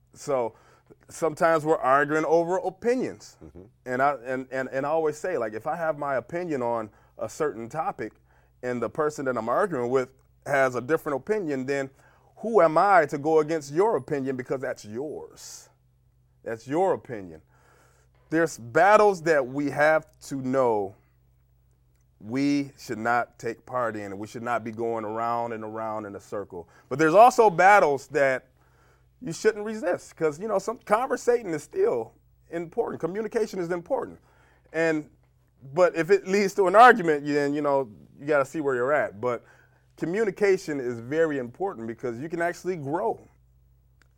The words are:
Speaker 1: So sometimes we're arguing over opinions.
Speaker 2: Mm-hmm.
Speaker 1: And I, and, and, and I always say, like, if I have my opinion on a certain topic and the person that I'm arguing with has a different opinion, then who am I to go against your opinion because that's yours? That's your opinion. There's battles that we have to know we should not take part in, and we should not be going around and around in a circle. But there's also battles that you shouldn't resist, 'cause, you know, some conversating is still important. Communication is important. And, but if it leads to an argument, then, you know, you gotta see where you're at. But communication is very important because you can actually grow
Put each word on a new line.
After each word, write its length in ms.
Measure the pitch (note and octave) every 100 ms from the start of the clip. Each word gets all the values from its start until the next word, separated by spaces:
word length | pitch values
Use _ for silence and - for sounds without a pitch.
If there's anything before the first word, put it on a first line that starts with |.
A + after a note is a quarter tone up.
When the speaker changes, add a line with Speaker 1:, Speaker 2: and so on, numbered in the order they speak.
| _
Speaker 1:
So 420 | - - C3+ A2+ - _ _ _ - -
sometimes 540 | - D#3+ D3+ E3+ E3 D3+
we're 120 | D#3+
arguing 480 | B2+ C#3 D3 D#3 D#3
over 320 | E3 E3+ F#3
opinions. 800 | F3+ F3 A3+ B3+ C#3+ E2+ - -
Speaker 2:
Mm-hmm. 180 | D#2+ E2 G2+ _ -
Speaker 1:
And 160 | B2+
I, 140 | C#3 C3+ B2
and, 220 | C3 C3
and, 160 | C3 B2+
and 160 | C3 C#3+
I 40 |
always 280 | D#3+ D#3 D3
say, 200 | F#3 D#3
like, 160 | A2
if 120 | G#2+ D#3
I 100 | E3
have 200 | D#3+ D3
my 180 | C#3+ C3
opinion 460 | - E3+ F3+ C#3
on 280 | A#2+ A#2 G#2+ - _ -
a 100 | A2
certain 400 | - D3+ G2+ A2+
topic 420 | D#3 F#3 - A2 - _ _ _ _
and 180 | B2 B2
the 80 | A2
person 340 | C3 D3+ D3+ C3
that 120 | A#2+
I'm 100 | A2+
arguing 400 | C#3+ G3 C#3+ A#2+
with 200 | C3+ E3+ _ _ _ C3
has 300 | C#3 C3 B2
a 60 |
different 340 | B2 D#3+ D#3+ C3+
opinion, 500 | - G#3+ E3 C3+ C3
then 240 | C#3 C3+ - _ _ _ -
who 240 | G#3+ G#3+
am 160 | E3 D#3+
I 280 | G3+ F#3 C#3+
to 100 | D3+
go 220 | C#3+ D#3+
against 340 | D3+ D#3+ C#3
your 220 | D3 A3 F#3
opinion 400 | C#3 D3 C3 C3
because 240 | B2+ C#3
that's 240 | C3 A2+
yours? 840 | G#2 A2 D3+ F2+ D#2 - - - - _ _ _ _ _ _ _
That's 240 | - A2+ B2+
your 260 | D3+ F#3+
opinion. 480 | B2 - A2 F#2 D#2+ _ _ _ _ _ _ _ _ _
There's 280 | D#3+ D#3+ -
battles 640 | A#2 D3+ F#3 G#3+ G#3 F#3
that 220 | D#3 D3+ B2
we 220 | C#3 C#3+
have 360 | C3+ D3+ D#3 - _ -
to 80 | C#3
know 600 | B2+ C3+ B2 G#2+ G2 - _ _ _ _ _ _ _ _ _ _ _ _
we 520 | G2+ B2+ C#3+ C#3+ C#3 -
should 200 | - G#2+
not 400 | A2+ A#2+ A2+ -
take 260 | A#2+ A2+ -
part 300 | B2+ A#2 G#2+
in, 80 | G2+
and 80 | G2
we 80 | G#2+
should 140 | B2
not 200 | A#2 A#2
be 80 | A2+
going 340 | A2 A#2 A2+ G#2+
around 480 | A2 A#2 A#2+ A#2
and 100 | A2
around 420 | A2 A2 A2 A2 G#2
in 100 | G2
a 40 |
circle. 480 | - G#2+ F#2+ F2+ - - _
But 100 | C3+
there's 140 | D#3
also 360 | F3+ A#3+ A#3+ G#3+
battles 580 | E3+ F#3 G#3 E3 C3+ -
that 400 | D3 C3+ B2+ - _ _ _ _ _ _ _
you 100 | -
shouldn't 320 | D#3+ G#3+ G3+ G#3
resist, 500 | A3 C4+ - - -
'cause, 240 | D#3+ D3
you 80 | A3
know, 120 | G3
some 180 | - -
conversating 720 | - G#3+ C4+ B3 - A#3+ G#3
is 100 | D#3
still 500 | - F#3+ G3+ B2 A2+ _ _ _ _
important. 500 | E3+ E3+ A#3 - -
Communication 600 | E3 G3 A3 A#3 A3 F#3+
is 120 | E3+
important. 480 | F3+ E3+ C4+ F#2 E2+ _ _ _ _ _
And, 360 | D#3 E3 D#3 D3+ _ _ _ _ _ C3+
but 220 | D3 F3 D#3+
if 140 | D#3+
it 160 | G3 F#3
leads 260 | G3+ G3 G3+
to 120 | F#3
an 80 | G3
argument, 500 | B3 A#3+ E3 D3 C#3+
then, 280 | D3 C#3+
you 80 | D3
know, 280 | D3 C#3 B2 F2 C#2+ -
you 60 | C#3+
gotta 200 | D3 C3+
see 160 | E3
where 140 | C#3 B2
you're 160 | B2+
at. 280 | D3 G#2 F#2+
But 220 | B2 A#2 - _ _ _ _ -
communication 840 | D#3+ G3 A3 - G3+ F#3 - C#3+
is 200 | B2 A#2
very 380 | A#2+ D#3 E3 C#3+
important 500 | B2 - F#3+ E3+ A2+
because 320 | A2+ B2+ A#2
you 100 | D#3+
can 120 | E3+
actually 340 | E3+ E3+ F3 F#3
grow 440 | C3+ E3 A3 - - _ _ _ _ _ _ _ _